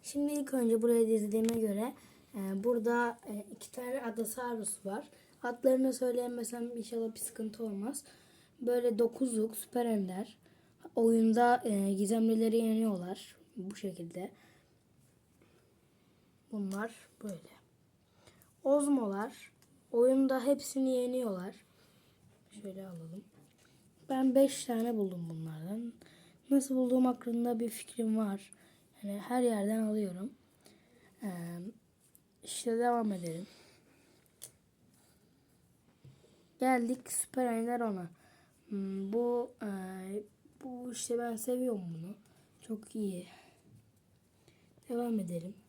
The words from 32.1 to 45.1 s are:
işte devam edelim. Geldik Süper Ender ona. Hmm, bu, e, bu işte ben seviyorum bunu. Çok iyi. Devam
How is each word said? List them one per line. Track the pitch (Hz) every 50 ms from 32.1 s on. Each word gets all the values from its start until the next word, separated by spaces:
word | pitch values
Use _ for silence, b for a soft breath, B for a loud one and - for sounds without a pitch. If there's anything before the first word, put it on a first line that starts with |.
| _ - _ _ _ _ -
işte | - - - - 240 226 226
devam | 240 240 240 240 226 214 196
edelim. | 180 175 170 160 165 190 b b b b b b b b b b b b b b b b _ _ _ - - _ _ _ _ _ _ _ _ _ _ _ _ _ _ _ _ _ _ _ _ _ _ _ _ _ _ _ _ _ b b b b b b b b b b b b _
Geldik | 262 254 254 247 233 233 254 254 - - -
Süper | - - - - 262 254 247 226
Ender | 226 226 233 240 240
ona. | 233 220 202 185 175 170 b b b b b b b b b b _ -
Hmm, | 208 196 196 190 190 196 196 196 208
bu, | 233 240 240 240 240 240 247 - _ 233
e, | 208 196 190 185 185 190 190 185 190 196 208 208 208 _ _ _ - _ - -
bu | 262 254 247 247 247 233
işte | 220 - - 240 233
ben | 240 240 233
seviyorum | 220 - - 247 254 254 247 226 202 180 170 165 160
bunu. | 165 180 208 - b b b b b b b b
Çok | - - 226 208 220 - -
iyi. | 220 214 196 180 175 180 B B B B B B B B B B B _ _ _ _ _ _ _ _ _ b b b b b b b b b b b _ -
Devam | 247 233 240 240